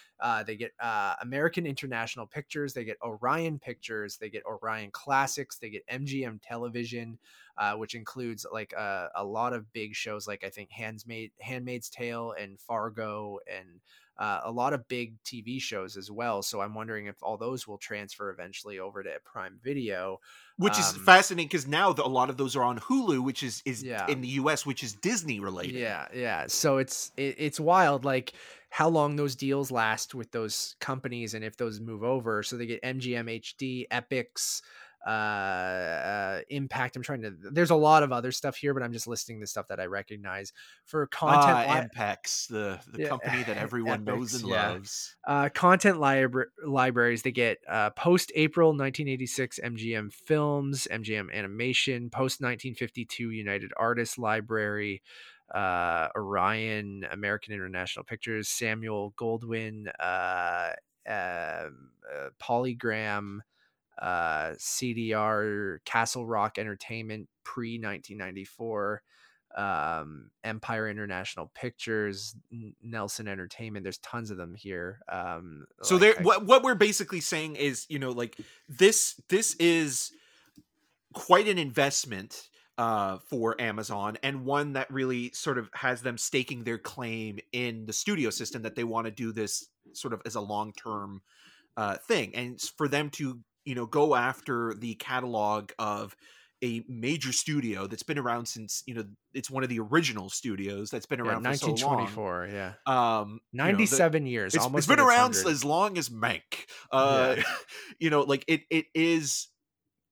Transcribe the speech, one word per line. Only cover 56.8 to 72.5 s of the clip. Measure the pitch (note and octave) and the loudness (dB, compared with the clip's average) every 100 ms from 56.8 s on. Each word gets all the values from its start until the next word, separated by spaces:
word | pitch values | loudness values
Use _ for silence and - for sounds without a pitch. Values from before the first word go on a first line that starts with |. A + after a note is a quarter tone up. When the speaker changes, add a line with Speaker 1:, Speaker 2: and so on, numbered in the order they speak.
| G2+ G2 F#2+ | -6 -8 -8
Speaker 1:
American | G2 G#2 G#2 - | -4 -2 -4 -4
International | G#2 F#2 F#2 F2+ - | -10 -6 -6 -6 -6
Pictures, | - A2+ - A2 G#2 | -10 -10 -6 -4 -2
Samuel | - A#2 A2 A2 G#2+ G#2 - | -2 -2 -2 -4 -4 -4 -4
Goldwyn, | A#2 A2+ A#2 A2+ A2 A2 G#2 - | -4 -4 -4 -6 -4 -8 -10 -4
uh, | F2 F#2 F2+ F2+ F2 F2 E2+ - - _ G#2+ | -2 0 0 0 0 -2 -2 -6 -12 _ -8
um, | G#2+ F#2 F2 D#2 E2 D#2+ B1+ C2 G1+ G#1 | -4 -4 -4 -6 -6 -8 -14 -20 _ -14
uh, | C#2+ C#2 - | -10 -10 -10
Polygram, | - A#2+ B2+ A#2+ A#2 A2 G#2+ G#2 G2+ G2+ - _ _ _ _ - | -2 0 0 -4 -4 -2 -2 -4 -4 -12 -16 _ _ _ _ -8
uh, | - F2 E2 D#2 D#2+ - | -4 0 0 0 -2 -6
C | - - B2+ | -6 -4 -2
D | A#2 A2+ | -2 -2
R, | G#2+ G#2+ G#2+ G#2+ G#2 G2 D#2+ - | 0 2 2 0 -2 -4 -6 0
Castle | A#2 A2+ B2+ A#2 | 2 2 -2 -2
Rock | A2 G#2+ - | 0 0 -2
Entertainment, | G#2+ G2 - A2+ A2 G#2+ F#2 _ | -6 -8 -10 -10 -8 -10 -12 _
pre | - - A#2 A#2 | -12 -8 -6 -6
nineteen | A2 G2 - G2+ | -6 -8 -10 -10
ninety-four, | F#2 F#2+ F#2+ - A2+ G#2+ G2+ G#2 _ _ _ _ _ - | -10 -10 -14 -10 -6 -2 -2 -4 _ _ _ _ _ -4
um, | G2+ E2+ D2+ E2 D2+ D2+ G#1 _ | 0 0 0 -2 -6 -12 -18 _
Empire | A2 A2 - A2+ A2 | -8 -8 -4 -2 -2
International | G#2 G2+ F#2 F#2+ - D#2+ - | -4 -6 -6 -6 -8 -12 -8
Pictures, | B2 - - A2 G#2 G2 G#2+ A2 - | -10 -8 -2 0 0 -4 -10 -14 -16